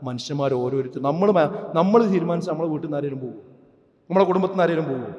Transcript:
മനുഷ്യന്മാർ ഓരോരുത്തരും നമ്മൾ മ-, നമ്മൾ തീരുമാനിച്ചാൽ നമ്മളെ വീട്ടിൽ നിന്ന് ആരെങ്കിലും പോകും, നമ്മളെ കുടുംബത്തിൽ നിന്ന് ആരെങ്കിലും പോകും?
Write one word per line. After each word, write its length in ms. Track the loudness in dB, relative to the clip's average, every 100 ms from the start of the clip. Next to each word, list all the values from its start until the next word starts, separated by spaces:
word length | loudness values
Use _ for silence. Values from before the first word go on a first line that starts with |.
| -8
മനുഷ്യന്മാർ 440 | -8 -6 -2 0 0
ഓരോരുത്തരും 460 | 0 -2 -4 -4 -2
നമ്മൾ 220 | 2 4 4
മ-, 140 | 2 0 -4 0
നമ്മൾ 200 | 4 4 4
തീരുമാനിച്ചാൽ 400 | 2 0 -2 -2
നമ്മളെ 160 | -4 -2
വീട്ടിൽ 140 | -4 -4
നിന്ന് 100 | -4
ആരെങ്കിലും 240 | -4 -6 -10
പോകും, 140 | -12 -18 -20 _ _ _ _ _
നമ്മളെ 180 | 2 4
കുടുംബത്തിൽ 240 | 4 0 2
നിന്ന് 100 | 2
ആരെങ്കിലും 240 | 2 -2
പോകും? 200 | -4 -6